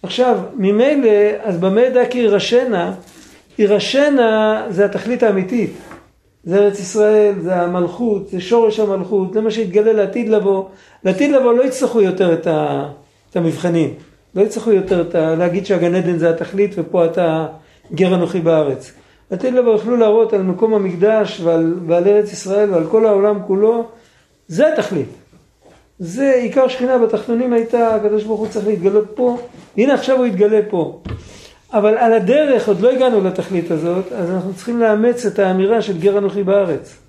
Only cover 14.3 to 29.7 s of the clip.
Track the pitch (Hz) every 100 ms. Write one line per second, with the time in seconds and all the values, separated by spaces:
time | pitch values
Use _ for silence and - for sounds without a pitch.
14.3 | 185 208 220 226 196 185 185 170 175 160
15.3 | 160 175 175 190 190 170 180 170 170 165
16.3 | 165 160 196 202 190 160 185 165 170 170
17.3 | 160 156 - _ _ _ 156 185 180 170
18.3 | 185 165 160 143 135 - - _ _ _
19.3 | 185 254 247 240 214 220 240 220 214 220
20.3 | 208 185 180 226 220 190 170 202 220 196
21.3 | - 170 165 165 180 170 170 185 208 208
22.3 | - 185 196 208 175 160 220 220 202 202
23.3 | 202 180 190 214 233 233 - _ _ _
24.3 | _ _ 165 311 311 - 170 120 - _
25.3 | _ _ _ _ _ _ _ 170 202 277
26.3 | 254 233 269 254 - 247 254 226 220 -
27.3 | 233 254 233 226 240 233 220 208 214 214
28.3 | 214 220 226 196 202 185 202 214 - 247
29.3 | 240 - - -